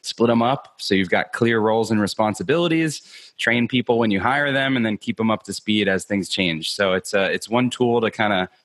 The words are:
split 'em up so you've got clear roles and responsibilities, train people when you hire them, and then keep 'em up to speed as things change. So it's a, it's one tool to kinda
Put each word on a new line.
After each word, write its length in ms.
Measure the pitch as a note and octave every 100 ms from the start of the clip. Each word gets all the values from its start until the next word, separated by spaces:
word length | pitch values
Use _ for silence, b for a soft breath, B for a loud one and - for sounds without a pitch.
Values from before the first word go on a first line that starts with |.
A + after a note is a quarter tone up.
split 260 | - - A#2
'em 100 | A#2
up 320 | A#2 C#3+ - -
so 180 | - G2
you've 140 | F#2
got 220 | G#2 -
clear 280 | - A#2 A#2
roles 320 | G#2+ A2 A2
and 100 | G#2+
responsibilities, 1300 | G2+ - G#2+ G2+ F#2+ E3 F3 E3 D#3+ - - - - -
train 300 | A#2 A#2+ A#2
people 320 | B2+ A#2 A#2
when 100 | A2+
you 100 | G2
hire 320 | A2+ C#3+ C#3+
them, 240 | C3+ C3+ C3
and 80 |
then 140 | A2 G#2
keep 220 | - A2
'em 100 | A2
up 140 | G#2+
to 100 | -
speed 340 | G2 - G#2+ G2
as 160 | F#2+
things 240 | - G2+ E2+
change. 460 | - F2+ D#2+ D#2+
So 200 | - G2
it's 200 | F#2 -
a, 180 | G2+ F#2
it's 160 | D#2+ -
one 220 | A#2 B2+
tool 320 | - B2 A#2
to 80 | A2
kinda 400 | - G#2+ F#2+ F#2 b